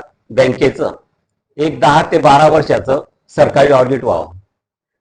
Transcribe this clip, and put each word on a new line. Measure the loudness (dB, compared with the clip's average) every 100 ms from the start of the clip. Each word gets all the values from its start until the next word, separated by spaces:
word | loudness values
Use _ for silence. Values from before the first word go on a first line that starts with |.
| -8 _ -6
बँकेचं | -2 0 0 -4 -2 -6 -8 _ _ _ _ _ -6
एक | -6 -2
दहा | 0 2 0
ते | 0
बारा | 2 4 4
वर्षाचं | 2 0 -4 -2 -6 -6 _ _
सरकारी | -2 0 2 2
ऑडिट | 2 0 -2
व्हावं. | -4 -4 -6 -16 _ _ _ _ _ _